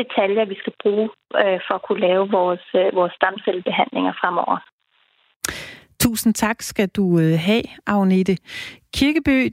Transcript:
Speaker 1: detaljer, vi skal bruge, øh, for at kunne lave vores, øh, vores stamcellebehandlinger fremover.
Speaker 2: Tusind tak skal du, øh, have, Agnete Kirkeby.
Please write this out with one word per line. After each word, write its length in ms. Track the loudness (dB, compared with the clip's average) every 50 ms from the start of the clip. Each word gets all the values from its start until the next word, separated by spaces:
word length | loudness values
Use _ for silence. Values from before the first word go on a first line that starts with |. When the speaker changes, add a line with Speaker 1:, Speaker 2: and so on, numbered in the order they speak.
Speaker 1:
detaljer, 420 | -2 -2 0 0 0 2 2 0 -2
vi 120 | -2 -4 -10
skal 100 | -10 -10 -8 -4
bruge, 260 | -2 0 0 0 -2 -2 -6 _ _ -4 0 0
øh, 160 | 2 2 0 -2 -2
for 80 | -4 -6
at 80 | -4 -4
kunne 140 | -4 -2 0 2 2
lave 220 | 2 2 0 0
vores, 340 | 0 2 2 0 -2 -4 -4 -2 0
øh, 200 | 0 2 2 2 0
vores 140 | 0 0 0 0
stamcellebehandlinger 920 | -2 -2 -2 -2 -4 -4 -4 -2 -2 -2 0 0 0 0 -2 -2 -2 -2 -2 -2
fremover. 380 | -4 -2 -2 -2 -2 -2 -2 -4 -6 _ _ _ _ _ _ _ _ _ _ _ _ _ _ _ -10 -10 -8 -10 -12 -16 -18 -20 -20 _ _ -2
Speaker 2:
Tusind 340 | 0 0 0 0 0 0 0
tak 280 | 2 0 -2 -2 -4
skal 260 | -8 -8 -2 -2 -2 -2
du, 300 | 0 0 0 2 4 4
øh, 200 | 4 4 2 2
have, 240 | 2 2 0 0 0 -4 -12 -10 -4
Agnete 500 | -2 0 2 4 4 4 2 2 0 -2 -2 _ -12 -16 -16 -16 -16 -18 -20 _ _ -2
Kirkeby. 580 | 0 2 2 2 0 2 2 2 2 2 0